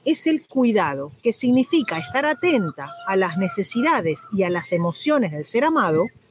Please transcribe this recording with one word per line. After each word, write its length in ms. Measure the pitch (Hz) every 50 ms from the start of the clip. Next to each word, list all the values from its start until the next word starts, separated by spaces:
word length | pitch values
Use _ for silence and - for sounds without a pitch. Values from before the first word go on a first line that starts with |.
| -
es 220 | 277 320 - -
el 200 | 320 311 302 -
cuidado, 640 | _ - 269 254 233 214 208 170 147 139 139 139 151 - - -
que 100 | 233 220
significa 680 | - - 247 247 262 247 - - 320 233 - 170 165
estar 280 | - - - 269 285
atenta 640 | 302 302 - - 359 311 233 185 156 - - 139 139 - - -
a 100 | 196 196
las 220 | 190 190 175 160 180
necesidades 880 | 196 180 - 208 190 - - 233 240 320 320 247 175 165 151 - - -
y 120 | - 196 190
a 80 | 175
las 220 | 175 175 - - 180
emociones 600 | 170 170 175 165 - - 294 302 285 226 170 151
del 140 | 147 147
ser 180 | - - 233 277
amado 400 | 320 320 294 208 - 156 160 190 247 - _ _ _